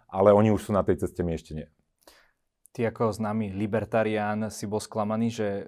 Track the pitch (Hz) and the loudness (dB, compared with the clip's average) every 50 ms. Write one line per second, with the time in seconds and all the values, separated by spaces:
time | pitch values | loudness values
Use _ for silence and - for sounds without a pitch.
0 | _ _ - 95 98 104 101 104 107 110 107 95 - - 107 95 90 - 95 - | _ _ 0 4 6 8 8 8 6 6 4 2 0 0 0 0 2 2 0 0
1 | - 87 - - 90 85 82 76 - - 78 78 - - _ _ _ _ _ _ | -2 -6 -4 -4 -4 -4 -4 -6 -8 -10 -12 -12 -12 -14 _ _ _ _ _ _
2 | _ - - _ _ _ _ _ _ _ _ _ _ - _ - 117 110 107 - | _ -20 -20 _ _ _ _ _ _ _ _ _ _ -20 _ -4 -4 -4 -2 0
3 | 120 110 101 101 110 104 107 113 110 101 92 98 107 104 98 110 104 104 - 113 | 0 0 0 -2 -4 -2 -2 -2 -2 -4 -4 -4 -4 -2 -2 -2 -2 0 0 0
4 | 110 110 110 107 104 104 107 107 110 107 104 - - 104 104 107 - - - 110 | 2 2 0 0 0 -2 -2 -2 -4 -6 -6 -8 -8 -4 -4 -4 -6 -4 -6 -4
5 | 104 104 110 110 117 117 113 - 107 101 98 101 - | -2 -2 0 0 0 -2 0 -2 -2 -2 -2 -4 -8